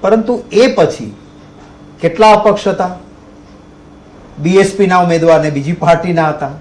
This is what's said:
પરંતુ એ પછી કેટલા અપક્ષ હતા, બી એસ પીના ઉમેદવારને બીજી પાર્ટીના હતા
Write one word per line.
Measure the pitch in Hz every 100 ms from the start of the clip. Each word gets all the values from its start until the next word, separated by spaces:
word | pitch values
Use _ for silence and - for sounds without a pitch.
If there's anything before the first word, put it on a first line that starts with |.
પરંતુ | 190 220 214 240 -
એ | 190 262
પછી | - 160 - 107 - - - - - - - - -
કેટલા | 170 165 220
અપક્ષ | 208 214 202 202
હતા, | 185 180 180 - - - - - - - - - - - - - -
બી | 151 190
એસ | 196 -
પીના | 196 180
ઉમેદવારને | 175 170 165 160 156
બીજી | 139 139
પાર્ટીના | 170 175 165 175 165 156
હતા | 151 139 143